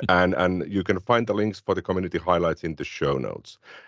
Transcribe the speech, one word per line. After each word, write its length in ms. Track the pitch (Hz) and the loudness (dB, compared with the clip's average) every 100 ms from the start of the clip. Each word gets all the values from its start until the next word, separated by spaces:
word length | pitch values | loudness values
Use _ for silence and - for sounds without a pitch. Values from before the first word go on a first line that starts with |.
| 95 | 2
And, 260 | 90 92 - | 4 4 4
and 320 | 90 92 78 | 0 0 -2
you 160 | 98 | -2
can 160 | 90 92 | 0 -2
find 260 | - 117 110 | 2 0 2
the 80 | |
links 260 | 104 107 95 | 0 0 -2
for 140 | - | -4
the 80 | 92 | -4
community 380 | - 95 90 82 | 0 -2 -2 -4
highlights 440 | 85 87 82 78 | 2 2 2 -2
in 120 | 82 71 | -6 -6
the 80 | |
show 340 | 71 - 71 67 | -10 -4 -2 0
notes. 400 | 53 50 - - - - | -4 -8 -14 -20 -20 -20